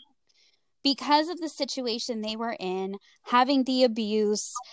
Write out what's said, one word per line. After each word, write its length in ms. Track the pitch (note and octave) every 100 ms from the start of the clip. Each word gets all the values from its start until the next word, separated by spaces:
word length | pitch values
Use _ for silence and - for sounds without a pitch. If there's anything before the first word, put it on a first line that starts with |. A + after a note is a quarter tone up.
| - _ _ _ _ _ _ _
Because 440 | C#4 C4+ B3 D4 D#4
of 140 | F4
the 80 | D#4+
situation 720 | - C4+ - B3 A3+ - A3+
they 160 | G#3+ A3
were 180 | A#3 A3
in, 360 | F#3 F#3 F#3+ G3 - _
having 420 | - B3 B3+ C#4 B3+
the 180 | B3+
abuse, 720 | B3+ A3+ G#3 G#3+ G#3 G#3 - - -